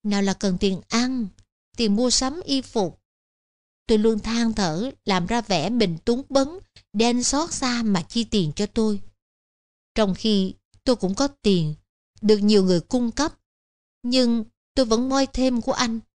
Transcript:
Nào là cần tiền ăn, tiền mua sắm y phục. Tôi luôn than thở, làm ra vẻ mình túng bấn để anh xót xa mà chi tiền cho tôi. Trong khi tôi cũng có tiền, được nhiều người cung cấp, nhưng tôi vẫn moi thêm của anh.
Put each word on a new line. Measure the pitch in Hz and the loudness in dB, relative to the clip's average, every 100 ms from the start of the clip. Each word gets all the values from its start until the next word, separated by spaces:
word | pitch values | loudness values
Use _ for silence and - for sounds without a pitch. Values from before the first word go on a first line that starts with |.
Nào | 208 202 | -2 0
là | 196 | 0
cần | 185 202 185 | 0 -2 0
tiền | 202 190 _ | -2 -2 _
ăn, | 226 247 262 202 _ _ _ _ - | -2 -2 -4 -8 _ _ _ _ -2
tiền | 226 202 | 0 2
mua | 247 | 2
sắm | - 262 320 - | 0 -2 -6 -4
y | 269 | -4
phục. | 247 233 175 - _ _ _ _ _ _ _ _ - | -2 -4 -4 -6 _ _ _ _ _ _ _ _ 0
Tôi | 220 | 2
luôn | 220 220 | 2 0
than | 220 233 233 | -2 -2 -2
thở, | 214 180 156 254 - - | 0 -2 -2 -6 -6 -2
làm | 185 175 | -2 0
ra | 233 | -4
vẻ | 220 175 165 | 0 -2 0
mình | 240 202 165 - | 0 0 0 -2
túng | 240 - | -2 0
bấn | 269 269 370 - - _ | 0 0 -6 -18 -20 _
để | 208 233 | 0 2
anh | 247 | 2
xót | 247 285 330 | 0 -2 -4
xa | - 254 240 | -4 -4 -2
mà | 220 190 | 0 -2
chi | 160 233 | -2 -6
tiền | 220 214 156 147 | -2 0 0 -2
cho | 208 | -4
tôi. | - 220 104 - _ _ _ _ _ _ _ _ - | -2 -2 -4 -10 _ _ _ _ _ _ _ _ 0
Trong | 202 175 | 2 2
khi | - 202 190 - _ _ | 0 0 0 -6 _ _
tôi | - 240 | 0 0
cũng | 185 196 | -2 0
có | 277 | -2
tiền, | - 214 185 156 151 _ _ _ _ | 0 2 2 0 -6 _ _ _ _
được | 208 214 | 2 4
nhiều | 208 208 | 4 4
người | 185 175 | 4 2
cung | - 254 233 | 0 -2 -2
cấp, | 233 311 - _ _ _ _ _ _ | -2 -4 -6 _ _ _ _ _ _
nhưng | 240 254 240 233 220 _ _ | 0 2 2 0 -4 _ _
tôi | - 240 | -2 2
vẫn | 226 262 | 0 0
moi | 269 269 | 0 0
thêm | - 262 247 | 0 0 0
của | 262 | -2
anh. | - 247 226 - | -2 -2 -4 -10